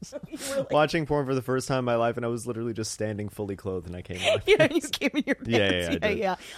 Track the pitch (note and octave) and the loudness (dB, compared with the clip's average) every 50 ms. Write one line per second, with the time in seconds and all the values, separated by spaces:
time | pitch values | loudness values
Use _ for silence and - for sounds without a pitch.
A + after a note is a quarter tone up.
0 | - - - D4 - - D#4+ C#4 C#4 C#4 C#4 C#4 C4+ - - D3 D#3 D3 - E3+ | -16 -12 -12 -12 -12 -12 -12 -10 -8 -4 -2 -2 0 2 4 4 4 4 2 0
1 | D3+ - D3 D3 C#3 B2+ C3+ C3 A#2 - B2+ C3 B2 - C#3 C3 B2+ B2 A#2+ A#2 | 0 2 0 0 2 2 0 0 0 0 0 -2 0 0 0 0 2 2 2 4
2 | A#2 A#2+ A2+ A#2+ A#2+ A#2 A#2+ A#2 G#2+ B2 A2+ A2 A#2 A#2+ A2 A2+ A2 - - - | 4 2 2 0 -2 -2 -2 -2 -4 -6 -4 -4 -4 -4 -4 -4 -4 -6 -4 -4
3 | G#2+ G#2+ G#2+ G2+ G#2 G2+ - - G#2+ G2 G2 F#2 - G2 F#2 F2+ E2 E2+ F2 F2+ | -4 -2 -2 -4 -6 -6 -6 -6 -6 -6 -6 -6 -4 -4 -4 -4 -6 -8 -10 -10
4 | F2+ - - - - - D#5+ - - - A4 - D#4+ C#4 D4+ E4+ - C#4+ - - | -10 -10 -8 -2 0 2 2 2 4 4 6 6 6 4 4 0 -2 -2 -4 -2
5 | C4 C4+ - D4+ - - C4+ - C4 - A2+ - G2+ G2 F#2 F2+ F2 E2+ - F2 | -2 0 0 0 0 0 -2 -2 0 0 2 4 4 4 4 2 2 0 0 0
6 | - G#3+ G3+ - - F#3+ F#3 - - - - | 0 0 0 0 0 -2 -2 -4 -6 -14 -14